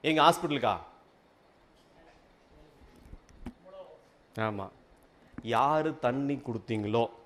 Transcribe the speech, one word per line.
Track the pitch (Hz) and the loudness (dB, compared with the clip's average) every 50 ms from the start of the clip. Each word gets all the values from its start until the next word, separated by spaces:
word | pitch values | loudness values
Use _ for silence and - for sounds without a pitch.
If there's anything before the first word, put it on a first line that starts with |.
எங்க | - 151 160 156 | 2 2 4 8
ஹாஸ்பிட்டலுக்கா? | 147 165 170 - - 151 147 135 120 110 98 82 - - - - - _ _ _ _ _ _ _ _ _ _ _ _ _ _ _ _ _ _ - - - - - _ _ _ _ _ _ - - - - - - - - - - - - - - _ - - - - - - _ - 185 190 190 185 - - - _ _ _ _ _ _ _ | 6 6 6 4 0 -2 -2 0 2 0 0 -2 -6 -14 -20 -20 -20 _ _ _ _ _ _ _ _ _ _ _ _ _ _ _ _ _ _ -20 -20 -20 -20 -20 _ _ _ _ _ _ -20 -20 -20 -20 -20 -20 -20 -20 -20 -20 -20 -20 -20 -20 _ -20 -20 -14 -14 -14 -14 _ -20 -20 -20 -20 -20 -20 -20 -20 _ _ _ _ _ _ _
ஆமா. | - 110 110 104 101 95 95 - - - _ - - - _ _ - - - - - | -4 -4 -4 -4 -6 -10 -12 -14 -20 -20 _ -20 -20 -20 _ _ -20 -20 -20 -18 -12
யாரு | - 113 117 113 131 143 156 156 156 160 151 156 | -4 0 2 2 2 4 2 0 0 -2 -4 -2
தண்ணி | - 123 123 135 139 139 143 | -2 -2 -2 0 -2 -4 -4
கொடுத்தீங்களோ | 143 - - 117 107 - - 117 107 104 104 107 117 117 - - - - | -4 -6 -8 -8 -8 -4 -4 -4 -4 -2 0 2 0 0 0 -4 -16 -20